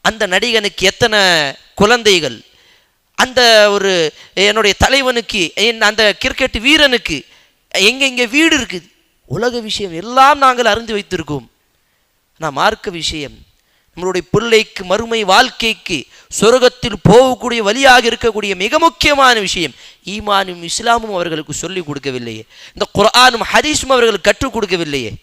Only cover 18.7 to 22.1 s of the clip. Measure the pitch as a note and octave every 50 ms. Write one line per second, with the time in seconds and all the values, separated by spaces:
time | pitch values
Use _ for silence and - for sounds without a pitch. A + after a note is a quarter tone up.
18.7 | - D#4 E4 E4 E4 _ - D#4 D4 C4+ C4+ B3+ A#3+ A3 G3+ F3 - G3 E3 C#3+
19.7 | A#2 - - - - _ _ F3+ F#3+ G#3+ G#3 G#3 G3+ G3 G3 F#3 F3+ F3 E3+ E3+
20.7 | - - G#3+ A#3 A#3 A#3 A3+ A3 G3+ F3+ E3+ C#3+ D#3+ F3 - - C#3+ - - E3+
21.7 | F#3+ F#3 E3+ D3 D3 C#3 C3 C#3